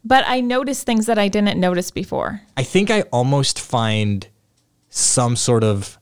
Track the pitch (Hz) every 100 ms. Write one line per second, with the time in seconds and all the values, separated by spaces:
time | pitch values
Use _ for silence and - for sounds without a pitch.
0 | 226 262 - 254 247 254 277 269 - 226
1 | 220 214 202 208 202 180 180 180 185 -
2 | 190 - - 202 - - 127 185 202 214
3 | - 120 127 139 131 - - 123 113 107
4 | 104 98 - _ _ _ _ _ _ -
5 | - - 120 117 - 120 110 101 98 -